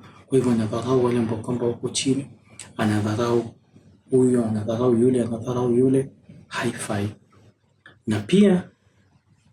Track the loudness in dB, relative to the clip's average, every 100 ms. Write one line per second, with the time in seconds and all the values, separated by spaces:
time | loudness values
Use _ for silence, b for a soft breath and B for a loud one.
0 | B B B 0 2 0 0 -4 0 2
1 | 2 0 -2 -4 -6 -4 -2 -4 -6 -4
2 | -2 -2 -4 -14 B B B B -2 0
3 | -2 -2 0 0 -2 -10 _ _ _ _
4 | -2 2 4 2 0 -2 -4 -2 2 2
5 | 2 2 -2 -6 -6 -4 0 2 2 2
6 | -2 -10 -20 -20 -12 -8 -6 -6 -6 -4
7 | -6 -8 _ _ _ _ _ _ -20 B
8 | -6 -6 2 4 6 4 -2 _ _ _
9 | _ _ _ _ _